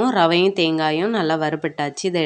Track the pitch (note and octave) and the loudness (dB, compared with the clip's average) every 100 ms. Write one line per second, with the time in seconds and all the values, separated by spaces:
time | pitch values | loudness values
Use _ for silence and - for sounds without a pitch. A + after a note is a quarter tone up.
0 | A#3+ A3 E3 E3+ F#3+ G3 D#3+ D#3+ D#3 D#3 | 0 2 4 4 2 2 0 0 0 0
1 | G3+ A3+ D#3+ D#3+ D#3 D3+ D#3 D3 C#3+ C3+ | -2 -2 -2 -2 -2 -4 -6 -6 -6 -4
2 | F#3+ F3 | -4 -2